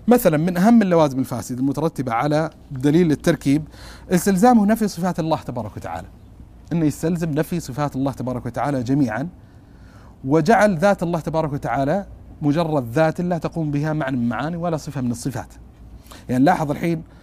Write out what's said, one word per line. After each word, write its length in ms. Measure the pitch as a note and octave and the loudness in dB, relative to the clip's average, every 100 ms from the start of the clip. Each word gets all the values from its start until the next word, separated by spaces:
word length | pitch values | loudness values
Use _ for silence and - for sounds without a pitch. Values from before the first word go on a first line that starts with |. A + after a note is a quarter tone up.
| - | 2
مثلًا 280 | A#3+ F#3+ D3+ | 4 4 2
من 200 | F3 F3 | 0 2
أهم 260 | G#3 A#3+ | 6 6
اللوازم 360 | G3 E3+ D3 C3 | 6 4 4 0
الفاسدة 420 | B2 A#2+ F#2+ B2 | -4 -6 -8 -4
المترتبة 520 | C#3 C#3 D#3+ D#3 B2+ | -2 -2 -4 -4 -4
على 380 | A2+ D3 D3+ D#3+ - - | -2 0 0 -2 -8 -14
دليل 400 | C3+ C#3+ D#3+ F3 | -2 2 4 4
التركيب 540 | C#3 - D#3 C#3 C#3+ - - - - - | 2 0 0 2 0 -2 -16 -20 -18 -2
استلزامه 560 | F3+ G3+ F#3 A#3+ A#3 G3+ | 0 2 4 6 6 4
نفي 220 | A3 G#3+ | 0 -2
صفات 300 | - F3+ E3+ | -2 -4 -2
الله 180 | D#3+ D3 | -2 -2
تبارك 400 | - B2 G#2 G2+ | -4 -8 -8 -10
وتعالى، 300 | F#2+ E2+ F2+ - - - - - - | -10 -10 -12 -18 -20 -20 -20 -20 -6
إنه 140 | E3+ D#3 | 0 0
يستلزم 440 | - D#3+ F3 E3+ | 0 -2 -2 -2
نفي 300 | C#3+ E3+ F3 | -2 -2 -4
صفات 360 | - C3 D3 C3 | -6 -6 -4 -2
الله 160 | C3+ | -4
تبارك 340 | B2 B2 B2 A#2+ | -4 -6 -6 -6
وتعالى 360 | A#2+ B2+ C3+ | -4 -2 -2
جميعًا، 460 | A#2 C#3+ B2+ G#2+ E3+ - - - - - - - - - | 0 0 0 -2 -8 -12 -20 -20 -20 -20 -20 -20 -20 -12
وجعل 540 | C3 D#3 D#3 G#3 G#3 E3 | 0 2 4 4 4 4
ذات 240 | G3 G3 | 2 2
الله 180 | E3+ E3+ | -2 -4
تبارك 320 | D#3+ D#3+ D#3 | -4 -4 -2
وتعالى 540 | C#3+ C3 B2 C#3 F#3+ F#3+ - - - | -4 -4 -2 0 -2 -4 -16 -20 -4
مجرد 480 | D3 D3 E3 D3+ A#2 | 0 0 0 -2 -2
ذات 280 | C3 D#3+ D#3 | 2 2 0
لا 180 | F3 E3+ | -2 -2
تقوم 320 | D#3+ E3 D#3 | -4 -4 -4
بها 220 | C#3+ D3+ | -2 -2
معنى 240 | D#3 C3+ C3+ | -2 -2 -2
من 120 | A#2 | -2
معاني 280 | A2+ D3 E3+ | -2 -6 -4
ولا 200 | E3+ D#3+ | -4 -4
صفة 240 | - C#3+ | -6 -6
من 100 | B2 | -6
الصفات. 440 | A#2 C#3+ A#2 - - - - - - - - - | -4 -6 -8 -10 -16 -20 -20 -20 -20 -20 -18 -4
يعني 160 | B2+ | 2
لاحظ 260 | D3 F3+ D3 | 4 2 0
الحين 320 | C#3+ E3+ E3 - - | -4 -4 -4 -8 -20